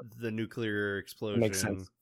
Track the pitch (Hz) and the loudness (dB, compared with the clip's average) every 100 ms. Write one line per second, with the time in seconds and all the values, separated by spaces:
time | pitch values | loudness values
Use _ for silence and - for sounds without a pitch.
0 | 120 117 113 110 110 - 110 104 101 98 | -18 -6 -4 -2 -2 -2 0 2 2 0
1 | 92 - 110 104 110 98 110 95 95 _ | -4 -6 0 4 4 4 0 -2 -6 _